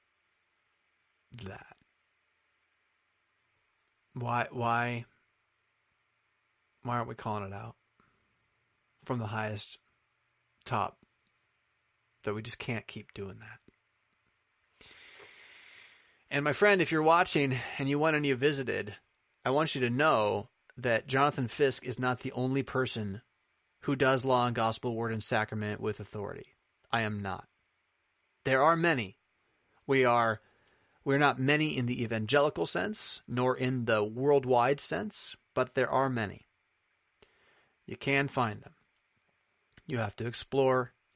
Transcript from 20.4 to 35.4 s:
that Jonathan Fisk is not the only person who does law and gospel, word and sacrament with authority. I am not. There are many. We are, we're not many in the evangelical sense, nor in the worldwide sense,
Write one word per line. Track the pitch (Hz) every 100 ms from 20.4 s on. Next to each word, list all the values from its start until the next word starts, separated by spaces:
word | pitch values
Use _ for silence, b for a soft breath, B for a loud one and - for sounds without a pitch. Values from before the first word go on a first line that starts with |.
| - _ _ -
that | 123 110 139
Jonathan | 135 143 139 120
Fisk | - 139 -
is | 135 120
not | 127 120
the | 131
only | 123 127 135
person | 127 139 123 113 104 98 - _ _ _ _ _
who | - 135
does | 135 135
law | 131 123 123
and |
gospel, | 117 113 110 123
word | 113 113
and | 113
sacrament | - 113 107 107 104 104
with | 107 104
authority. | 101 107 98 87 - _ _ _ _
I | 117
am | 107 104
not. | 98 92 - _ _ _ _ _ _ _ _ _
There | 135 131
are | 147 165
many. | 170 135 95 - _ _ _ _ _ _ -
We | 135 127
are, | 120 113 107 b b b b b b
we're | 143 139
not | 147 123
many | 131 151 156 139
in |
the | 120 123
evangelical | 113 113 107 143 147 170
sense, | 165 175 202 214 - - -
nor | 123 127
in | 131 127 131
the | 117 107
worldwide | 104 117 139 143 123 120 123 143
sense, | - 165 214 - - -